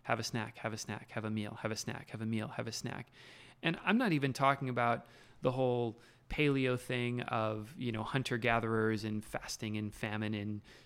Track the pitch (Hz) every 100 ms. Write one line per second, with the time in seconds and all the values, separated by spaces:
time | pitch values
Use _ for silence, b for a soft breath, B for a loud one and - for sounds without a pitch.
0 | - 117 113 120 113 - 113 110 - 107
1 | - - 107 110 104 117 110 110 - 113
2 | - 110 110 113 110 - 117 - 120 -
3 | - B B B B B 160 - - 220
4 | 247 156 135 127 135 139 131 123 117 113
5 | - B B B - 127 127 123 120 110
6 | B B _ - 147 139 131 127 - 127
7 | 120 120 - 117 110 110 107 - 123 110
8 | 110 135 123 120 117 117 113 113 110 110
9 | 110 107 - - - - 110 107 107 -
10 | 110 107 107 107 104 104 B B